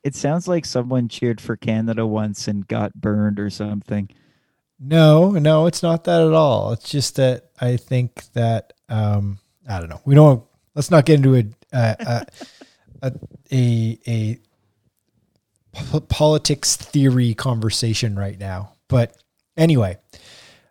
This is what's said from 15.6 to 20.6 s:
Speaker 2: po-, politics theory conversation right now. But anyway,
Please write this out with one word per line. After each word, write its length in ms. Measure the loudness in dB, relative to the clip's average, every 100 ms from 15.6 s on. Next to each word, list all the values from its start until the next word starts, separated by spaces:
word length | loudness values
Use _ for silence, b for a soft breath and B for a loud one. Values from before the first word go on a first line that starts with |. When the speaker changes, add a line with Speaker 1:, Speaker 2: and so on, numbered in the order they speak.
| _
Speaker 2:
po-, 280 | -14 -6 -6
politics 760 | -4 0 2 2 0 -4 -4
theory 600 | -6 -4 0 2 2 0
conversation 840 | -2 -2 -2 -2 -2 -4 -2 -4 -4
right 200 | -8 -8
now. 360 | -10 -10 -12 _ -2
But 280 | 0 0 _ _ _ _ 0
anyway, 400 | 2 4 0 -4 _ -20 B B B B